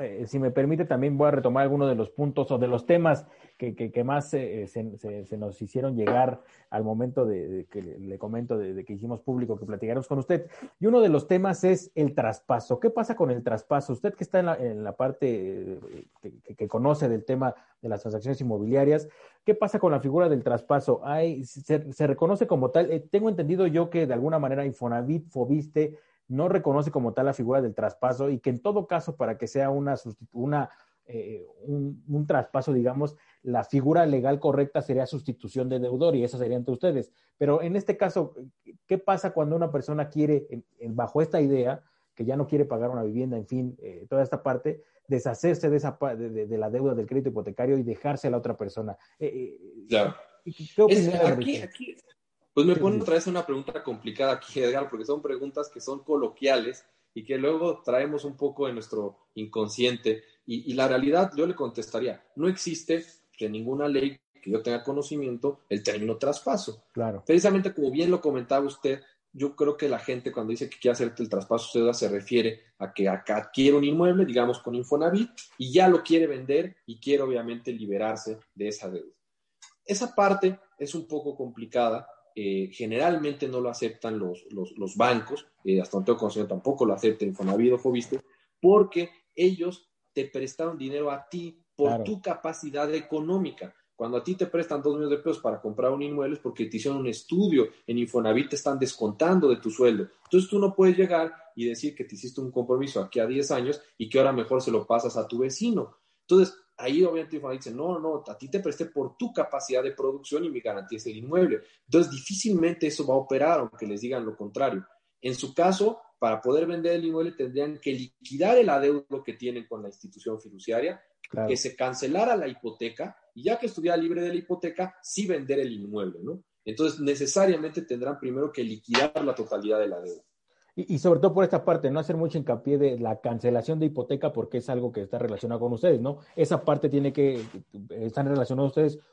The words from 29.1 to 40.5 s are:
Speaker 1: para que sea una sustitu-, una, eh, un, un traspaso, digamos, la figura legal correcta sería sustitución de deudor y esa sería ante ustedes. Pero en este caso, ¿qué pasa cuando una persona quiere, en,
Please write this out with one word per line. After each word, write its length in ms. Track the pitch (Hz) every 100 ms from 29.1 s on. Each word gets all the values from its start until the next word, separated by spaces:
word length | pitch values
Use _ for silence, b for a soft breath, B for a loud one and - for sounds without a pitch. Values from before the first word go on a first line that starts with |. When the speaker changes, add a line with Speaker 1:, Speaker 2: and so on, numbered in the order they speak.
| -
Speaker 1:
para 220 | 117 110
que 80 | 113
sea 240 | 135 139
una 240 | 139 143
sustitu-, 340 | 131 120 110 113
una, 400 | 120 131 147 120 b b b -
eh, 400 | 117 107 107 87 -
un, 420 | 143 143 139 143 143
un 180 | 147 147
traspaso, 480 | 147 123 135 143
digamos, 420 | 131 120 131 147 - b b
la 200 | 127 120
figura 440 | 104 139 135 165 160
legal 320 | 135 131 143
correcta 420 | 151 139 139 151
sería 240 | 143 131 127
sustitución 640 | 139 - - 104 131 127
de 80 | 127
deudor 380 | 123 127 165 127
y 80 |
esa 160 | 120 123
sería 180 | 120 123
ante 140 | 120
ustedes. 400 | 123 180 139 113 _ _ -
Pero 240 | 143 151
en 140 | 170 196
este 200 | 202 190
caso, 380 | 190 165 151 - 131 _ - - -
¿qué 100 | 190
pasa 360 | 196 190 190
cuando 220 | 165 147 165
una 160 | 165
persona 380 | 147 127 151 147
quiere, 380 | 151 151 147
en, 160 | -